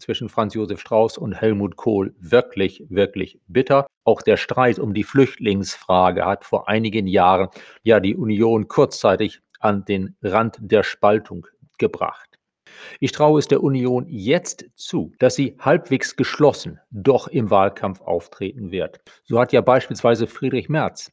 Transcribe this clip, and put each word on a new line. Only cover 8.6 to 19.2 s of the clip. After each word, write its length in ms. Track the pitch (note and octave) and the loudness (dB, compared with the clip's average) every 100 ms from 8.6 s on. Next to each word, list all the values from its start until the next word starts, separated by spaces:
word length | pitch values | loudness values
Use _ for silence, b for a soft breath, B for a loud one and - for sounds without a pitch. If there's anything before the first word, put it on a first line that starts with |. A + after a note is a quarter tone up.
| G2+ | 0
kurzzeitig 720 | - C3 - G#2+ F#2+ G#2 - _ _ | 0 0 2 2 2 0 -6 _ _
an 240 | G#2+ G2+ | -2 -2
den 300 | G2 G2 F#2+ - | -2 -4 -6 -8
Rand 340 | G#2 G#2 A2+ - | -2 0 0 -6
der 240 | G#2 G#2+ | 0 0
Spaltung 640 | - - G#2 G#2+ - F2+ - _ _ - | 0 0 2 2 -2 -14 -16 _ _ -6
gebracht. 600 | A#2 - - - - _ _ _ B B B B | -4 -4 -8 -8 -20 _ _ _ B B B B
Ich 100 | C3 | -6
traue 300 | - D3+ D3+ | 2 2 4
es 80 | - | 2
der 140 | C3+ | 0
Union 440 | D3+ C3 B2 B2 - | 2 0 -2 -2 -4
jetzt 580 | A2 G2+ F3 - - - _ | -6 -2 -2 -4 -14 -20 _
zu, 360 | - F3 D#2 - | -8 -6 -6 0
dass 160 | B2+ | 0
sie 220 | C3+ C3 - | 2 -4 -2
halbwegs 560 | C3 E3 - C3 - | 0 0 0 -4 -4
geschlossen 640 | - B2+ - C#3+ - - - _ | -4 -4 2 2 0 -6 -16 _
doch 360 | G#2 C#3 B2 - | -4 0 0 0
im 240 | D3+ G#2 | -4 0
Wahlkampf 500 | G2+ G2 - G2+ F#2 | 2 2 -2 -8 -8
auftreten 680 | F2+ F2 - - G2 C3 F#2 | -6 -6 -6 -10 -12 -10 -10
wird. 300 | F#2 D#2+ - b b | -8 -8 -12 b b